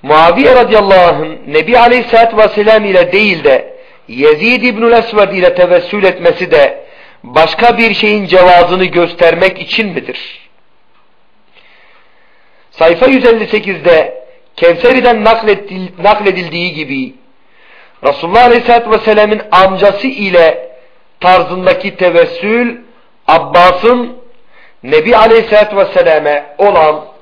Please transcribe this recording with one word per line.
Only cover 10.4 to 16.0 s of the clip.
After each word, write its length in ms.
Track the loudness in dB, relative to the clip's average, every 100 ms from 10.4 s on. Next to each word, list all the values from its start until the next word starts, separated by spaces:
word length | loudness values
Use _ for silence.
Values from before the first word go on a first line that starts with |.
| _ _ _ _ _ _ _ _ _ _ _ _ _ _ _ _ _ _ _ _ _ _ _
Sayfa 360 | 0 0 2 0
yüz 180 | 2
elli 240 | 0 0 -2
sekizde 760 | -6 -6 -4 0 0 0 -8 -20 _ _ -2
Kevseri'den 680 | 0 2 0 2 0 0
naklettil-, 800 | 0 0 0 -4 -4 -14 -14 -4